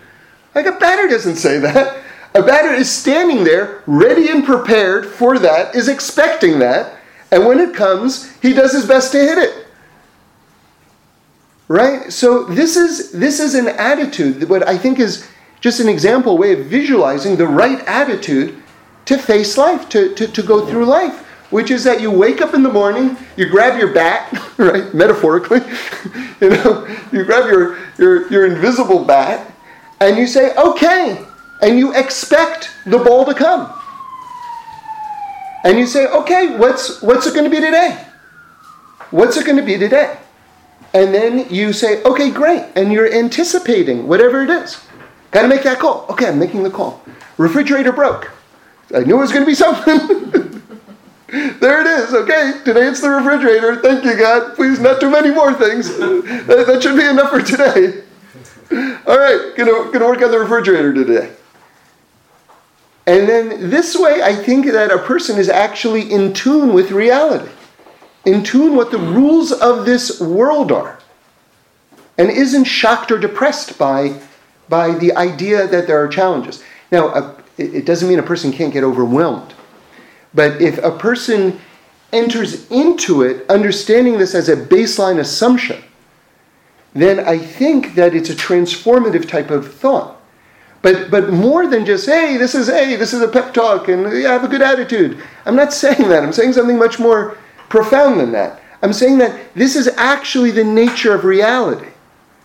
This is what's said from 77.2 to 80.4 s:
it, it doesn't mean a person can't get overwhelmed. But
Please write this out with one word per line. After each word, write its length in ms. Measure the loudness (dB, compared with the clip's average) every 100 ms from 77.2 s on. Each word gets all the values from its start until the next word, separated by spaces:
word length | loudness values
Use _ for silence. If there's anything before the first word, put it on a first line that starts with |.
| -6 -12 -18 -10
it, 180 | -8 -6
it 100 | -2
doesn't 240 | -2 0
mean 100 | 0
a 40 |
person 280 | 0 -4 -4
can't 220 | -4 -4
get 100 | -2
overwhelmed. 720 | -2 0 0 0 0 -4 -12 -20 -20 _ _ _ -20 _ _
But 260 | 0